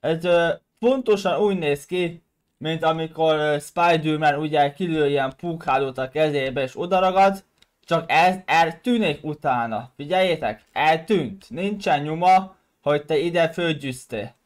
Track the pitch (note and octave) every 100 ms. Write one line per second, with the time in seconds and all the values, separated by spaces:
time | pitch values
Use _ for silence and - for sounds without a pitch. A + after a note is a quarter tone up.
0 | C#3+ E3 F3 E3+ E3+ - _ _ A3+ C4+
1 | B3+ G3+ G3 D#3 G#3 F#3+ D#3 C#3+ - F3+
2 | F3 E3+ _ _ _ _ D#3 E3 D#3+ D#3+
3 | D#3+ D#3+ D#3+ D#3 D3+ D3 D3 - F3 E3
4 | D#3 D3+ D3+ C#3+ D#3 D3+ C#3+ C#3+ F3+ D#3+
5 | C#3+ C#3+ C3+ - F3 E3 D3+ C3+ C#3 C3
6 | C3 D#3 D#3 C#3+ C3+ B2+ C3 - F3 F#3
7 | F#3 F#3 G3 G3 _ _ _ _ - E3
8 | E3 D3 F3+ F#3+ - D#3 E3 E3 - A#3+
9 | G3 C#3+ D#3 D3 D3 B2 A#2 G#2+ B2+ _
10 | C#3+ F#3 F#3 D#3+ A2+ G#2+ _ - D3+ E3
11 | E3 G#3 C3 G2 - B2+ G3 G#3 G3 D3+
12 | D3 D#3+ F3+ F#3+ F#3+ - _ _ - D3
13 | D3+ D#3 E3+ E3+ D#3+ E3 E3+ D3+ C3+ B2+
14 | - A2+ G2+ _